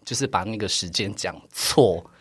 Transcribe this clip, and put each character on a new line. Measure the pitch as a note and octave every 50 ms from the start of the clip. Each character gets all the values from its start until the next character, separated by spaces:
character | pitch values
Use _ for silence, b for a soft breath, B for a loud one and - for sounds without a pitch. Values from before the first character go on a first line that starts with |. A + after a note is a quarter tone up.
| -
就 | - -
是 | - C3+
把 | C3 - F#2 F2+
那 | G#2 A2+ G#2+
个 | G#2 F#2
时 | - - - F2
间 | E2+ - A2 G2 G2+
讲 | - - F#2 E2 - - -
错， | - - - - - - C3+ G#2 E2+ E2 - b b b